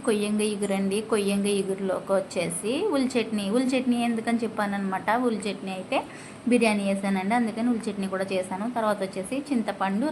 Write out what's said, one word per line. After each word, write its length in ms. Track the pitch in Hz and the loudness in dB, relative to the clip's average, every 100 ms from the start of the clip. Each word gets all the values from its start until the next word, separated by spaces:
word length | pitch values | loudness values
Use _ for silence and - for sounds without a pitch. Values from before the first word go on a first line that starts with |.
| 254 | 0
కొయ్యంగా 400 | 233 208 208 208 | 2 2 2 0
ఇగురండి. 440 | 208 202 196 196 202 220 | 0 0 0 0 0 0
కొయ్యంగా 400 | 226 196 202 202 202 | 0 2 2 2 2
ఇగురులోకి 500 | 190 190 190 180 - 190 | 0 -2 -2 -2 0 0
వచ్చేసి 560 | 190 190 170 170 202 277 415 285 | 0 -2 -2 -2 -2 0 2 2
ఉల్లి 140 | 254 247 | 2 0
చట్నీ, 300 | 220 208 196 233 | 0 -2 0 2
ఉల్లి 120 | 254 | 2
చట్నీ 240 | 262 254 240 240 | 2 2 2 2
ఎందుకని 340 | 226 220 233 | 0 0 0
చెప్పానమాట. 640 | 226 214 208 202 196 190 180 226 247 | 0 -2 -2 0 -2 -2 0 2 2
ఉల్లి 140 | 214 202 | 0 -2
చట్నీ 240 | 196 190 190 | -6 -6 -8
అయితే 220 | 185 285 - - - - - | -2 -2 -2 -10 -16 -6 2
బిర్యానీ 340 | 240 220 208 196 | 4 4 2 0
వేసానండి, 460 | 196 196 196 190 240 | 0 0 0 2 2
అందుకని 280 | 226 214 240 | 2 0 0
ఉల్లి 120 | 226 214 | 0 -2
చట్నీ 200 | 196 190 190 | -4 -2 -2
కూడా 120 | 190 | 0
చేశాను. 340 | 190 185 190 226 240 | 0 -2 -4 -4 0
తర్వాత 200 | 220 202 190 | 0 0 -2
వచ్చేసి 300 | 190 185 262 285 | -4 -4 -4 0
చింతపండు 560 | 254 214 196 190 196 285 | 0 0 0 0 2 0